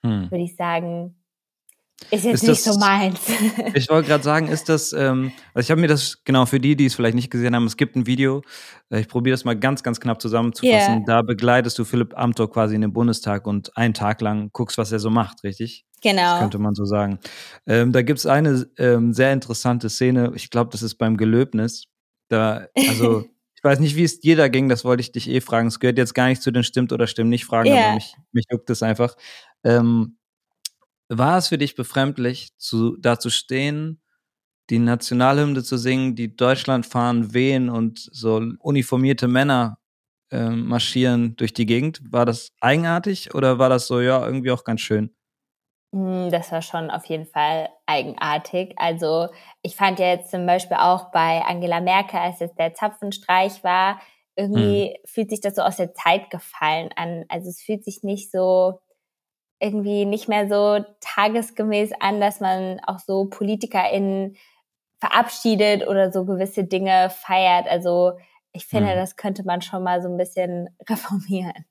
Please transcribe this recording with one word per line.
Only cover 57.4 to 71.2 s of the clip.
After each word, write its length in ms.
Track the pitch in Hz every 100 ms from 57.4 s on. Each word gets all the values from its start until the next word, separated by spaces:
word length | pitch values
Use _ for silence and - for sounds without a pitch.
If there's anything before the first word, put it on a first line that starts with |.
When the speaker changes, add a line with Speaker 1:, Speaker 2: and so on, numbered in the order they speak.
| 180
Speaker 2:
es 120 | 175
fühlt 240 | - 214 208
sich 180 | 196
nicht 260 | 202 202 -
so, 520 | 190 185 185 185 185 _ _ _ _ _ _ _ _
irgendwie 460 | 208 208 202 208 202
nicht 220 | 214 220
mehr 200 | 208 202
so 380 | 208 208 208 208 _
tagesgemäß 880 | - - 208 226 226 - 214 208 208 -
an, 220 | 196 208
dass 180 | 202 202
man 380 | 190 185 185 185 -
auch 140 | 185
so 260 | - 190 196
PolitikerInnen 1120 | - 202 214 226 196 180 196 196 196 196 190 _ _ _ _ _ _
verabschiedet 880 | - 220 240 - 233 208 208 202 -
oder 240 | 196 190
so 140 | 190 185
gewisse 380 | 185 190 208
Dinge 460 | 185 190 190 185 185
feiert. 580 | 185 - 190 185 175 175
Also 460 | 175 180 175 180 180 _ _ _
ich 140 | 180 -
finde, 240 | 220 202
Speaker 1:
Hm. 60 | 185
Speaker 2:
das 180 | 185 -
könnte 280 | 208 196
man 180 | 190 175
schon 220 | 180 190
mal 180 | 185 180
so 80 | 180
ein 80 | 180
bisschen 520 | 180 - 180 175 175 _
<laughs> 100 | -
reformieren. 760 | 220 - 196